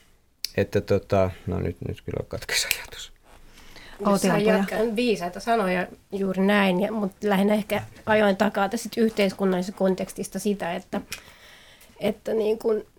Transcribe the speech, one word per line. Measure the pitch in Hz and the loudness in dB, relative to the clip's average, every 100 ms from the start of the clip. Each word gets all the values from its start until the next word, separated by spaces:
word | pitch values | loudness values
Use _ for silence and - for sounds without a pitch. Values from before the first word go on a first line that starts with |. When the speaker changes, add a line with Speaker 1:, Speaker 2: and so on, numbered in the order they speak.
| _ _ _ _ - - | _ _ _ _ -6 -2
Speaker 1:
että | 98 101 | 0 0
tota, | - 98 - 98 92 - - | 2 0 2 2 2 -2 -6
no | 90 | -4
nyt, | 90 - - | -4 -6 -10
nyt | - | -10
kyllä | - - - | -8 -8 -8
katkesi | 113 - - - - | -10 -4 -4 -2 -4
ajatus. | - - - - _ - - - - - - - 202 | -6 -16 -16 -18 _ -20 -20 -20 -20 -20 -18 -4 2
Speaker 2:
Outi | 196 | 4
Speaker 3:
Sain | 190 | 4
Speaker 2:
Ampuja. | 208 214 190 | 4 4 4
Speaker 3:
jatkaa | 190 190 233 214 | 2 0 0 0
viisaita | 247 180 175 196 | 0 0 -2 -6
sanoja | 233 233 185 180 180 - - | 0 2 2 0 -2 -10 -10
juuri | 196 190 185 196 | -4 -2 2 4
näin, | 208 196 180 | 4 4 2
ja, | 202 | 0
mut | 220 196 - | -2 -4 -2
lähinnä | 208 196 202 | 0 2 4
ehkä | 214 202 208 - - - | 2 0 -4 -6 -8 0
ajoin | 214 208 190 | 4 4 4
takaa | 214 202 196 | 0 2 -2
tästä | 233 | -2
sit | 208 233 | -4 0
yhteiskunnallisesta | 220 220 190 - 196 180 185 - | 0 2 0 2 0 0 -2 0
kontekstista | 190 190 190 - 196 190 | 0 0 -4 -8 -8 -4
sitä, | 208 196 170 180 | -2 -2 -4 -8
että, | - 202 - - - - - - - - - - | -8 -10 -8 -16 -18 -20 -20 -20 -20 -20 -20 -6
että | 196 208 214 | -4 -4 -4
niin | 220 214 220 | -2 0 0
kun | 226 214 - | 0 -2 -4